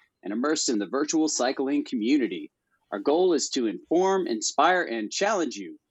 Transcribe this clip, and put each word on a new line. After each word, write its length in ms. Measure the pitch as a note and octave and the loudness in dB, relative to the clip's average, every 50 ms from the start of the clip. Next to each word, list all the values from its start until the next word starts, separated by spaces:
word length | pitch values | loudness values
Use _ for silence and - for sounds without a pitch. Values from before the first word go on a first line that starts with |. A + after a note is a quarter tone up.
| _ _ _ _ | _ _ _ _
and 100 | - F#2+ | -10 -6
immersed 360 | G#2 A#2 C3 D3+ D#3 D3+ - - | -4 -2 0 0 0 0 0 0
in 100 | A#2+ G#2 | 0 0
the 80 | G2+ | -2
virtual 400 | E2+ A2 C#3 D3+ - E3 D#3 D#3 D3+ | -2 -2 -2 -2 0 0 0 0 0
cycling 560 | - - B2 B2+ C#3 - C3+ C3+ D3 D3 D3 | 0 0 0 0 0 -2 -2 0 0 -2 -2
community. 680 | - - A2+ G#2 A#2+ D3 D3 A#2 F#2+ F2 E2 - - _ _ _ _ _ _ _ - | -2 -4 -2 0 2 2 2 2 0 -4 -6 -10 -14 _ _ _ _ _ _ _ -8
Our 80 | - G2+ | -6 -2
goal 320 | - C#3+ D3 F3 F#3 F#3 | 0 2 2 4 4 4
is 160 | E3 C3 - - | 2 2 0 -2
to 160 | - C3+ A#2 | -2 -2 0
inform, 640 | G#2+ F#2+ - - - D#3+ F3 F#3 F#3+ F#3+ F#3+ F3 - | -2 -2 -4 -2 0 2 2 4 4 2 2 0 -2
inspire, 560 | - D#3+ - - - - D3+ F3 F#3 F3+ E3 | -4 -4 -4 -4 0 2 4 4 4 2 0
and 260 | - A#2 A2+ G#2 - | -2 -4 -4 -4 -4
challenge 460 | - - G3 G#3 A3+ F#3 D#3+ B2 G#2 | -2 -2 0 0 0 0 -2 -2 -4
you. 240 | G2+ F#2+ D#2+ D#2 - _ _ | -8 -12 -12 -14 -18 _ _